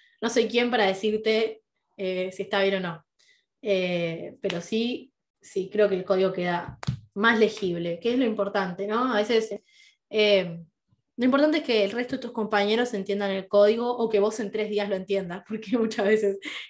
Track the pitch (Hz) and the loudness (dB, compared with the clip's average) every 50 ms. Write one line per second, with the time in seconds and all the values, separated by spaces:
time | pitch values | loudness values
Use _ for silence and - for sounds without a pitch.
0 | _ _ _ _ 214 233 240 254 226 202 220 240 240 240 247 226 208 190 190 190 | _ _ _ _ -4 0 2 2 2 2 2 0 2 2 2 2 4 2 2 0
1 | 220 214 214 214 214 220 220 220 226 220 220 - _ _ _ _ _ _ _ - | 0 0 0 0 2 2 2 2 2 0 -2 -8 _ _ _ _ _ _ _ -8
2 | 196 185 185 185 185 185 185 - 190 190 214 196 196 196 196 190 180 170 160 151 | -6 -4 -2 -2 -4 -4 -6 -8 -6 -2 0 2 2 2 2 0 -2 -4 -8 -10
3 | - _ _ _ _ _ _ _ _ _ _ _ - 214 196 185 180 180 180 170 | -14 _ _ _ _ _ _ _ _ _ _ _ -2 0 0 0 0 0 0 -2
4 | 170 165 165 165 165 - - - - 190 175 170 170 - 220 220 233 240 247 - | -2 -2 -4 -6 -10 -12 -10 -6 -4 -4 -4 -4 -4 -4 -2 -2 0 -2 -4 -6
5 | - - _ _ _ _ _ _ - - - 196 185 - - 208 208 196 190 180 | -10 -14 _ _ _ _ _ _ -20 -10 -8 -6 -6 -4 0 2 2 2 2 0
6 | 180 - 196 185 190 190 - 175 180 180 175 175 - - - - - - - - | -2 0 0 2 0 0 0 -2 -2 -2 -2 -4 -6 -8 -12 -10 -6 -6 -6 -6
7 | - - - 202 214 233 240 220 220 208 - - 202 180 170 170 170 170 170 170 | -8 -12 -4 0 2 2 4 4 4 2 2 0 -4 -4 -2 -2 -4 -4 -4 -4
8 | - 233 247 262 262 220 214 208 196 196 202 202 190 180 175 - 202 208 214 233 | -2 -2 0 2 0 0 0 -2 -2 -2 -2 -2 -2 -2 -4 -6 -4 -2 -2 -2
9 | 254 262 233 208 214 220 240 220 220 220 202 - _ _ _ _ _ _ _ _ | 0 0 0 0 0 2 2 0 0 -2 -4 -10 _ _ _ _ _ _ _ _
10 | _ - 214 214 214 208 202 190 175 170 170 170 165 - _ _ _ _ _ _ | _ -4 0 2 4 6 6 4 4 0 -6 -12 -14 -18 _ _ _ _ _ _
11 | _ _ _ - 240 254 254 277 294 311 311 320 - - 233 214 196 196 226 240 | _ _ _ -2 2 2 4 4 4 4 4 2 0 0 2 2 2 0 0 -4
12 | 247 - 269 262 247 240 - 233 214 214 214 202 202 208 220 233 247 240 233 196 | -6 -6 -6 -8 -8 -8 -6 -6 -4 0 2 2 2 2 2 0 0 -2 -4 -4
13 | 190 202 196 202 202 196 196 190 190 - - 202 202 208 226 233 240 240 240 247 | -4 -4 -4 -2 -2 -2 -2 -4 -4 2 4 6 6 6 6 4 0 -2 -2 -2
14 | 233 214 214 202 202 220 220 - 220 196 - 214 208 208 214 202 202 196 196 185 | 0 2 2 4 2 2 0 -2 -6 -6 -4 -4 -4 -2 -2 -2 -2 -2 -2 -4
15 | 185 196 196 196 196 175 175 196 - - 220 214 220 190 233 233 220 220 - - | -2 -2 -2 -2 -2 -4 -8 -10 -10 -8 -8 -8 -4 -2 0 0 0 0 0 0
16 | 202 202 220 214 208 202 196 - - - - - - - | 2 2 4 4 2 2 -2 -2 -6 -12 -12 -12 -10 -6